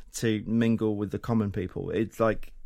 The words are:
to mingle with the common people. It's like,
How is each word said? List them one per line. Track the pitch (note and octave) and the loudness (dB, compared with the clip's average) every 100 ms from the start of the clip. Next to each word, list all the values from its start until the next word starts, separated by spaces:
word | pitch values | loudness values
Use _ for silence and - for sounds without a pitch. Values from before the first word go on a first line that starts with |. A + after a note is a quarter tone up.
| - | -12
to | - A#2 G#2+ F#2+ | -4 0 0 0
mingle | A2+ A#2 A2 A2 G#2 | 2 4 4 2 0
with | G#2 | -2
the | G#2+ | -4
common | - A2+ G2+ | 0 0 2
people. | G2+ F2+ - F2+ | -2 -4 -4 -4
It's | F2 A2 - | -2 -2 2
like, | A2+ G#2+ - - | 2 2 -4 -8